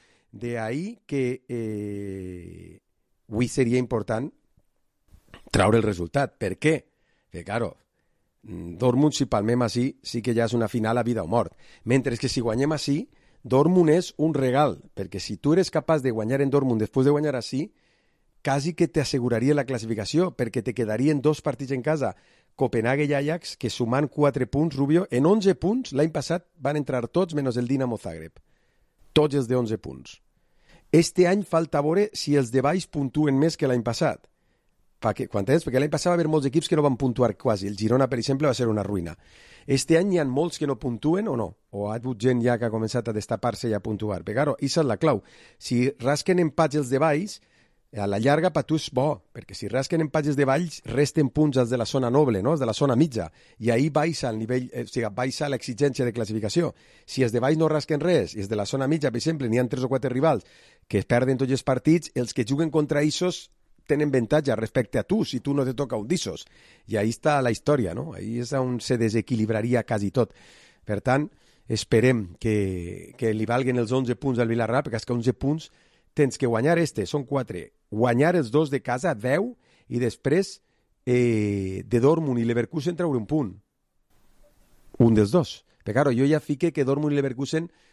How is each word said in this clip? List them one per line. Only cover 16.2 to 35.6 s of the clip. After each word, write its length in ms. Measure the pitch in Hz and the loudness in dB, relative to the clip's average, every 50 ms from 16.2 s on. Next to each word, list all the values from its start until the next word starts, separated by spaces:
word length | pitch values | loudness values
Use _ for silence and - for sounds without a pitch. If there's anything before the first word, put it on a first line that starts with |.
| 107 110 131 139 | -2 0 0 0
en 80 | 139 139 | 0 2
Dortmund 320 | 127 143 139 131 120 110 | 2 2 2 2 2 0
després 240 | 107 104 - 135 131 | 0 0 2 2 4
de 60 | 139 | 4
guanyar 240 | 147 147 151 151 139 | 4 4 2 0 -2
ací, 320 | 127 110 - - 131 165 214 _ _ _ _ _ _ _ _ _ _ _ _ _ _ - | -2 -4 -4 -4 -4 -6 -6 _ _ _ _ _ _ _ _ _ _ _ _ _ _ -4
quasi 300 | 147 135 143 135 170 170 | -2 -2 0 0 -2 0
que 140 | - 175 160 | 0 0 0
t'asseguraria 640 | - 160 135 - - 135 120 123 120 113 117 135 151 | 2 0 -2 0 0 0 0 2 0 2 4 4 4
la 120 | 147 131 123 | 2 2 -2
classificació, 640 | 135 113 107 113 113 101 101 - - 156 180 175 - | -2 -4 -4 -4 -4 -4 -4 -2 0 0 0 0 0
perquè 280 | - 127 113 - 127 107 | -4 -4 -4 -2 -4 -4
te 100 | - 110 | -4 -2
quedarien 480 | - 120 104 107 110 127 147 156 143 | -2 -2 -2 0 0 2 2 2 2
dos 200 | 120 147 156 - | 2 2 0 0
partits 300 | - 156 135 - 139 127 139 | -2 -6 -6 -6 -6 -6 -6
en 80 | 127 117 | -4 -2
casa, 320 | 151 156 156 135 107 92 _ _ _ _ _ _ _ _ - | -2 -2 0 -2 -4 -4 _ _ _ _ _ _ _ _ -2
Copenhague 460 | 139 123 - 120 110 117 131 143 151 143 | -2 0 0 0 2 2 2 0 0 0
i 60 | 147 | 0
Ajax, 420 | 139 143 147 156 175 - - - - | 0 0 -2 -4 -4 -6 -12 -12 -6
que 120 | - 117 | -6 -6
sumant 400 | - - 123 113 120 135 151 - | -4 -2 -2 0 0 0 0 0
quatre 360 | - - 147 143 127 135 123 - | 0 2 2 2 2 2 -2 -2
punts, 280 | - 139 156 170 135 | 0 0 0 0 0
Rubio, 300 | 131 143 139 156 170 190 - | 0 0 2 2 2 2 2
en 140 | - 123 139 | 0 2 4
onze 280 | 165 202 220 185 196 180 | 4 4 4 4 2 2
punts, 380 | - - 175 220 262 254 - - | 2 0 -2 0 0 -2 -4 0
l'any 180 | 131 151 165 | 0 0 0
passat 360 | 156 160 131 - 165 180 - _ _ - | 0 -4 -4 -4 -4 -4 -6 _ _ -6
van 160 | 139 139 147 | -4 -2 -2
entrar 300 | 151 143 - 131 127 117 117 | -2 -2 -2 -4 -4 -4 -2
tots 280 | - 170 190 170 160 | 0 0 0 0 0
menys 200 | 147 139 131 113 120 | -2 -2 0 0 -2
el 100 | 123 120 | -2 0
Dinamo 300 | 135 135 131 123 117 101 | 0 0 0 -2 -4 -6
Zagreb. 420 | - 95 82 80 80 82 _ - - _ _ _ _ _ _ _ _ _ _ _ _ _ - | -6 -8 -10 -10 -14 -16 _ -20 -20 _ _ _ _ _ _ _ _ _ _ _ _ _ 2
Tots 220 | 156 151 151 135 | 2 4 4 2
els 120 | 143 131 113 | 0 0 0
de 80 | 127 | 0
onze 220 | 127 120 107 113 107 | 0 0 -2 -4 -6
punts. 400 | - - 67 65 - - - - _ _ _ _ _ _ _ _ _ _ - - _ _ | -8 -10 -16 -16 -18 -20 -20 -20 _ _ _ _ _ _ _ _ _ _ -20 -20 _ _
Este 360 | - 156 170 - - - 180 175 | 2 2 2 2 2 2 2 4
any 160 | 190 208 190 | 4 0 -2
falta 380 | - - 165 165 151 - 151 | -2 -2 -2 -2 0 -2 -2
veure 280 | 143 151 165 190 208 208 - | 0 0 2 0 0 -2 -4
si 220 | - - - 143 | -8 -2 0 2
els 160 | 143 135 113 | 2 2 2
de 100 | 113 131 123 | 0 0 2
baix 220 | 143 170 190 170 - | 2 0 0 -4 -6
puntuen 500 | - 151 139 131 - 147 151 151 135 131 | -6 -4 -4 -2 0 0 2 2 2 2
més 180 | 147 165 160 - | 2 2 0 0
que 100 | 147 135 | -2 0
l'any 160 | 127 123 110 | 0 0 0
passat. 420 | 120 117 - 170 143 107 - _ _ _ _ _ _ _ _ _ _ _ _ _ _ _ - | -2 -2 0 0 -2 -2 -4 _ _ _ _ _ _ _ _ _ _ _ _ _ _ _ -4
Fa 140 | - 113 104 | -2 -2 -2
que, 140 | - 131 - | -2 -4 -4
quant 140 | - 104 98 107 | -2 -2 0 2
temps? 160 | 135 165 | 2 2